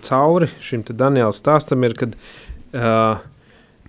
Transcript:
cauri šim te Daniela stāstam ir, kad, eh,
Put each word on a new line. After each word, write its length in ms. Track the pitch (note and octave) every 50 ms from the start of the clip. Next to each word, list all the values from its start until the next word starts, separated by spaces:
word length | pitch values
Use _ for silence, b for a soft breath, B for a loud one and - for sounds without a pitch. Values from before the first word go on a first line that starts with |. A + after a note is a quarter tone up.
cauri 480 | - - C3+ C3 C#3+ D#3 E3+ F3+ E3+ B2 - -
šim 240 | - - C3 A2+ A2
te 100 | - A#2
Daniela 380 | A2+ B2+ C#3 C#3 C3 A#2 G#2+
stāstam 540 | G2+ - - D3 D3+ D3+ D3 - C#3+ B2+ B2+
ir, 80 | A#2+ A#2
kad, 220 | - C3 A#2 G#2+ B B B B B B B B B B B -
eh, 440 | B2+ A#2+ A2+ A2+ A2+ A2 A2 A2 G#2 b b b b b b b b b b b b b